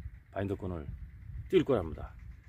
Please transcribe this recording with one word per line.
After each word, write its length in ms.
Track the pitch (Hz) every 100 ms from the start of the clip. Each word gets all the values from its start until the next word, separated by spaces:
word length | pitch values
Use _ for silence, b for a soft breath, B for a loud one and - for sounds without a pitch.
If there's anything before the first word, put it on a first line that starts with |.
| - - -
바인더끈을 540 | 98 98 98 95 85 73 - - - - - -
띄울 140 | 190 135
거랍니다. 480 | 120 82 71 - - - -